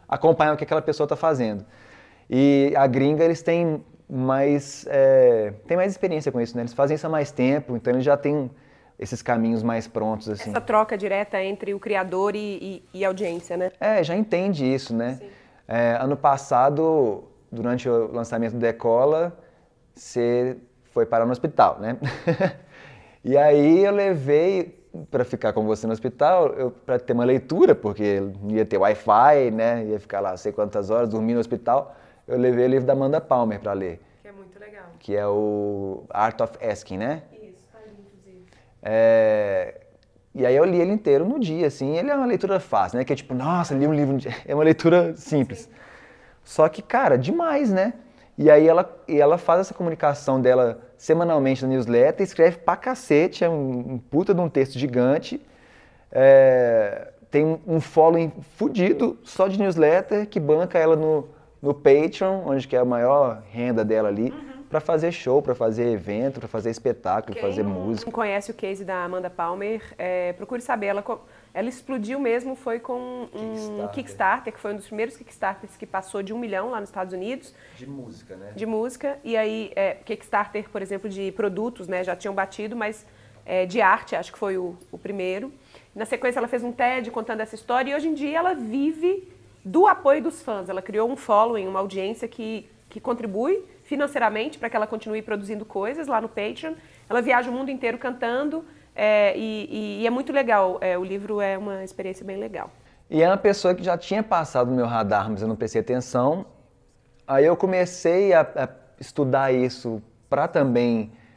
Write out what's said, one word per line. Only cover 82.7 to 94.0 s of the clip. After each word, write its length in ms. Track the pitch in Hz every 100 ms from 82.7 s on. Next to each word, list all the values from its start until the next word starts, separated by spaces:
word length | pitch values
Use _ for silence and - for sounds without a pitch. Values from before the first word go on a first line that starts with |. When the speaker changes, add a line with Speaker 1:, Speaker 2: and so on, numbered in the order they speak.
| 240
Speaker 2:
mas, 300 | 214 214 - - - - -
é, 200 | 185 180
de 140 | 214
arte, 340 | 190 220 - 170
acho 180 | 175
que 60 | -
foi 180 | 202 185
o, 180 | 180 175 -
o 60 | 170
primeiro. 540 | 185 196 185 190 262 - _ - _ 202
Na 80 | 214
sequência, 340 | - 254 240
ela 80 | 233
fez 120 | 247
um 80 | 240
ted 360 | 233 247 254 226
contando 280 | 233 226 220
essa 160 | 220 220
história 360 | - 247 262
e 40 | 294
hoje 140 | 320
em 40 |
dia 240 | 302 285 320
ela 140 | 359
vive 800 | 311 220 269 294 311 349 381 - - _ _
do 240 | 190 311 392
apoio 340 | 370 277 294
dos 200 | 320 -
fãs. 260 | - 202 180
Ela 140 | 190
criou 280 | 185 208 233
um 60 | 269
following, 500 | - 208 233 220 190
uma 120 | 190
audiência 480 | 196 190 190 233 233
que, 420 | - 220 220 - _ -
que 100 | 220
contribui 640 | - 240 226 196 269 381 - -
financeiramente 760 | - 285